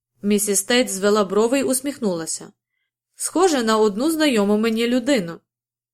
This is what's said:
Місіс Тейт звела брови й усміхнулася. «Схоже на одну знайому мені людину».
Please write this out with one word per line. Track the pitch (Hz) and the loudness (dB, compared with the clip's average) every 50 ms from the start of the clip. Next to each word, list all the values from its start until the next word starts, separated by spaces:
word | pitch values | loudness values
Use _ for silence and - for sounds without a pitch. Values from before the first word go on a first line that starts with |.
| _ _ _ - | _ _ _ -6
Місіс | - 202 208 202 202 208 196 196 | -2 0 0 0 0 0 -2 -2
Тейт | - - 240 247 254 196 | 0 0 0 0 0 0
звела | 196 190 190 208 208 214 202 | -2 0 0 2 2 2 2
брови | 175 190 208 220 233 269 277 | 2 2 0 2 2 2 0
й | |
усміхнулася. | 254 233 262 254 - 285 269 - 240 196 175 165 160 156 - - - - _ _ _ _ _ _ _ _ _ _ _ _ _ | 0 0 -2 -2 -4 -6 -8 -4 -4 -4 -2 -4 -6 -8 -10 -10 -12 -16 _ _ _ _ _ _ _ _ _ _ _ _ _
«Схоже | - - - - 311 381 370 302 254 | -10 -10 -4 0 2 2 2 2 2
на | 226 220 220 214 | 0 2 2 2
одну | 214 214 190 214 262 320 | 2 2 0 0 -2 -2
знайому | 320 311 311 294 247 208 202 202 208 214 | 0 2 2 2 2 2 2 2 2 0
мені | 220 226 220 226 233 | 0 0 0 0 0
людину». | 240 247 254 247 269 294 226 175 165 165 - _ _ _ _ _ _ _ _ _ _ | 0 0 0 2 2 0 0 0 -4 -10 -14 _ _ _ _ _ _ _ _ _ _